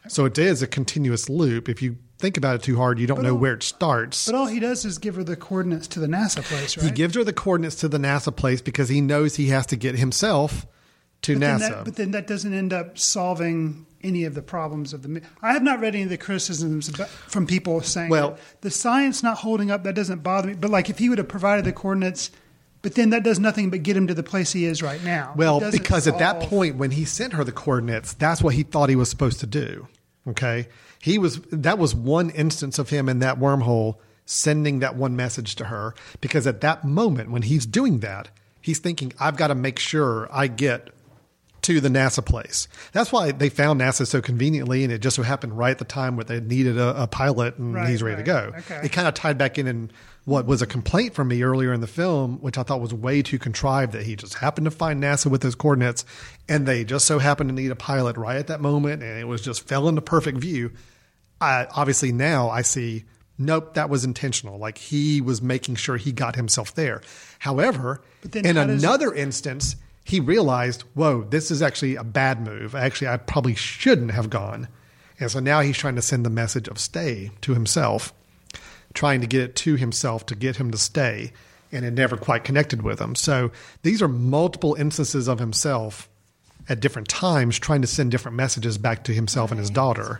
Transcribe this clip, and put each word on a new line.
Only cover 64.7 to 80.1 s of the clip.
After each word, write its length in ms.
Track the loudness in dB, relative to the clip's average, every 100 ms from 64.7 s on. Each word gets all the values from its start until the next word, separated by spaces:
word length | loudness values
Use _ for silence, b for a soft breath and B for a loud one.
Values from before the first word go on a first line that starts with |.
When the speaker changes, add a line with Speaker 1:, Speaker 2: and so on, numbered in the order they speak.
| -10
Speaker 1:
he 440 | -4 0 2 2
was 200 | 2 0
making 320 | 0 -2 -4 -4
sure 220 | -2 -4
he 140 | -4
got 240 | -2 -2 -2
himself 400 | 0 -2 -2 -4
there. 260 | -2 -4 -10 B B B
However, 640 | -4 0 0 0 -4 -6 b b
Speaker 2:
But 120 | -10
then 120 | -2 2
Speaker 1:
in 100 | 4
Speaker 2:
how 100 | 4
does 160 | 4
Speaker 1:
another 280 | 4 4 2
instance, 640 | -2 -4 -4 -6 -4 -4 -4 b b
he 160 | b 0
realized, 640 | 2 4 4 2 0 -4 -6
"Whoa, 300 | 0 2 2
this 260 | 0 -2 0
is 140 | 0
actually 320 | 0 0 -2 -2
a 80 |
bad 420 | -2 0 2 0 -4
move. 300 | -8 -8 -2
Actually, 320 | -2 0 -2
I 100 | -2
probably 380 | -2 0 2 0
shouldn't 560 | -4 0 4 4 2
have 180 | -2 -2
gone." 380 | -4 -6 -10 -12 b b b b b
And 120 | -4
so 80 | -2
now 220 | 2 4
he's 160 | 2 0
trying 180 | -2 -2
to 60 |
send 200 | 0 0
the 60 | 0
message 380 | 0 -2 -2 -6
of 100 | -8
stay 540 | -6 -4 -4 -4 -8 -6
to 140 | 0 2
himself, 580 | 2 2 2 0 -4 -14 _ _ -20 -20 B B B
trying 280 | -2 2 2
to 60 | 2
get 140 | 0
it 140 | 0 -2
to 200 | 0 0
himself 500 | 0 -2 -4